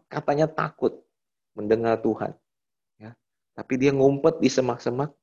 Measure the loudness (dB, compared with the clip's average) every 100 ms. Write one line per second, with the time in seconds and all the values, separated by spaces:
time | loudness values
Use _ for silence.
0 | _ -6 -2 0 0 -2 -6 -2 -2 -2
1 | _ _ _ _ _ -10 0 0 2 0
2 | 0 -2 -4 -10 _ _ _ _ _ _
3 | -20 -20 _ _ _ -18 -6 0 2 4
4 | 4 4 2 2 2 2 0 -2 -4 -4
5 | -6 -8